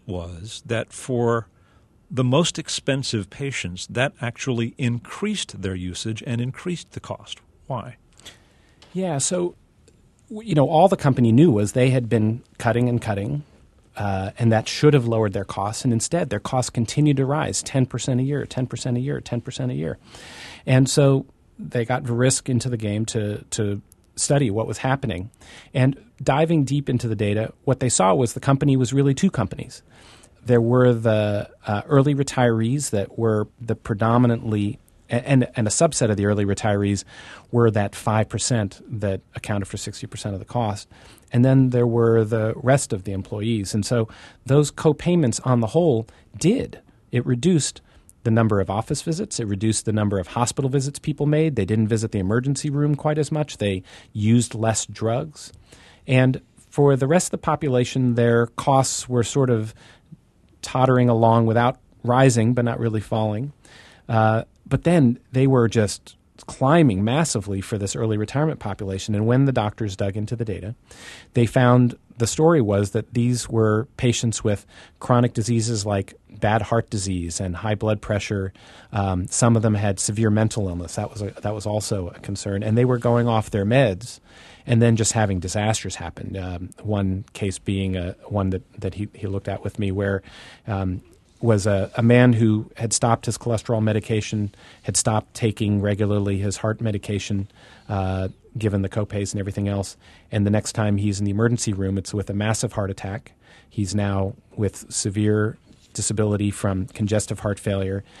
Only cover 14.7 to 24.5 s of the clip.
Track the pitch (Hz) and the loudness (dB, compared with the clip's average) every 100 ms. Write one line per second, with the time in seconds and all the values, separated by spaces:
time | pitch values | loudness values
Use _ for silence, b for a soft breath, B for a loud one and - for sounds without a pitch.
14.7 | - 147 143 117 113 107 101 95 - 101 | 2 4 4 4 0 0 -2 -6 -6 -6
15.7 | 110 131 113 - 170 151 104 - 131 120 | -2 -2 0 0 -2 -2 -4 -2 -2 -2
16.7 | - 110 - 147 135 135 151 135 90 - | -2 -2 2 2 2 0 -2 -2 -6 -4
17.7 | 135 131 123 - 123 131 143 113 - 127 | -2 -2 -2 -2 -2 -2 -4 -6 -6 -6
18.7 | 120 131 120 135 135 - 120 123 - 127 | -6 -4 -4 -4 -6 -6 -8 -6 -6 -6
19.7 | 135 156 - B B B B B B - | -4 -6 -8 B B B B B B 2
20.7 | 131 135 - 139 135 - _ _ - 180 | 4 4 4 4 4 0 _ _ -16 -8
21.7 | 123 113 127 135 120 127 - - 120 127 | -4 -2 -4 -2 2 2 2 0 -2 -2
22.7 | 120 107 104 110 113 104 104 - - 104 | -4 -4 -4 -4 -4 -4 -6 -8 -4 -2
23.7 | 101 - _ _ - - 143 131 | -4 -10 _ _ -8 0 2 2